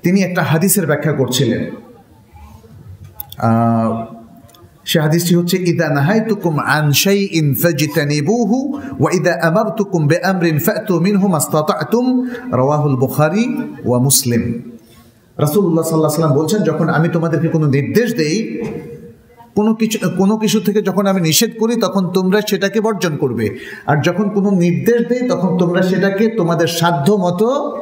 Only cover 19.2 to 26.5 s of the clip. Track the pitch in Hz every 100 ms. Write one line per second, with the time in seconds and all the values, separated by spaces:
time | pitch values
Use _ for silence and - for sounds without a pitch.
19.2 | - - - - 214 220 220 220 180 -
20.2 | 190 220 214 208 190 208 196 185 202 190
21.2 | 160 151 233 226 226 240 185 196 180 185
22.2 | 185 208 208 190 196 220 214 202 175 147
23.2 | 139 117 107 - - - - 147 147 175
24.2 | 202 196 196 190 175 143 220 233 196 247
25.2 | 254 - 180 175 170 180 185 185 196 196
26.2 | 220 226 170